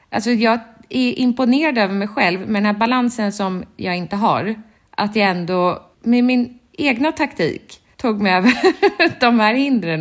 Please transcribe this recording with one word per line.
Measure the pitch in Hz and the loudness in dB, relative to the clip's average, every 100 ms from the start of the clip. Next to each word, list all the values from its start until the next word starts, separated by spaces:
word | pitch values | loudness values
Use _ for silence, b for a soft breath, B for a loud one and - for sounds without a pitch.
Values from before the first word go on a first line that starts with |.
| b | b
Alltså, | 226 220 | -4 -2
jag | 233 226 226 - - - | 2 2 0 -4 -20 -8
är | 262 247 - | -2 -2 0
imponerad | 247 240 247 277 320 240 | 0 2 2 2 2 0
över | 196 | 0
mig | 196 202 | -2 -4
själv | - 185 185 | -2 -2 -2
med | 208 208 | -2 -2
den | 208 | 0
här | |
balansen | 208 226 254 240 233 202 | 0 0 0 -2 -2 -4
som | 202 190 185 - - | -4 -4 -6 -10 -10
jag | 185 180 | -6 -6
inte | 170 202 | -6 -2
har. | 208 127 180 220 B B B | 0 0 -2 -8 B B B
Att | - 208 214 | -6 -4 0
jag | 196 | 0
ändå | 180 170 180 180 - - _ | 0 -2 0 0 -2 -10 _
med | 233 240 | 0 2
min | 247 247 240 - _ - | 4 2 -2 -8 _ -4
egna | 294 233 311 | -2 0 -2
taktik | 311 294 - 160 - - - _ - | -2 -4 -2 -2 -4 -12 -20 _ -6
tog | 240 208 | -4 0
mig | 202 | 2
över | 185 214 240 370 - 381 | 4 2 4 2 2 0
<laughs> | 392 330 - | 2 0 2
de | 240 233 | 2 4
här | 214 | 2
hindren. | 254 277 240 170 160 | 2 0 0 -2 -2